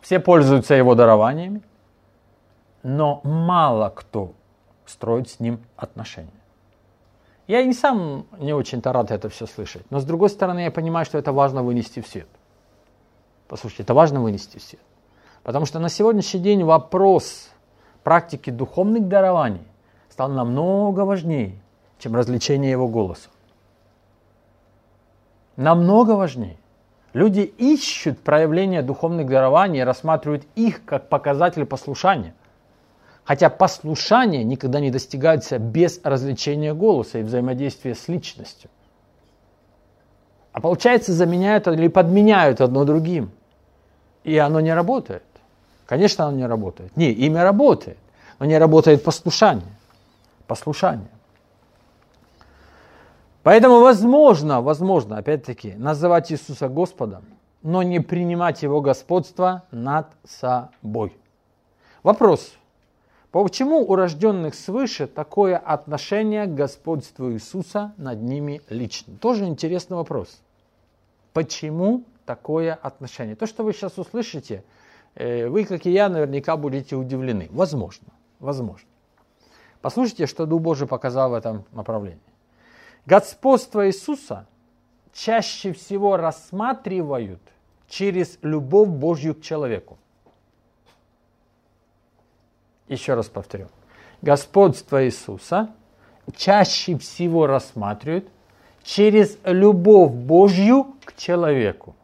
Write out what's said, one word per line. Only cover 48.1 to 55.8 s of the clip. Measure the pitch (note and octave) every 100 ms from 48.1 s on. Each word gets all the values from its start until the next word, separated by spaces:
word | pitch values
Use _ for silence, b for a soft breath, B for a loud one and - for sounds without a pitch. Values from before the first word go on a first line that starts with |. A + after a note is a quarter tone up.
| b b b
но | C#3
не | D#3
работает | D#3+ D#3 D#3 D3
послушание. | E3 - - - G#3+ B2 F2+ G2+ _ _ _ _ _ _ _
Послушание. | A2 - D3+ F#3 C3 F#2+ _ _ _ _ _ _ _ _ _ _ _ _ _ b b b b b b b b b _
Поэтому | D3+ G#3+ B3+ A#3+
возможно, | B3 A3 A3+ C#4 D4 F3 D3+ C3+
возможно, | B2+ D3+ F#3 F#3 G#2+ G#2+
опять-таки, | G#2+ D3+ - A#2+ G#2+
называть | G2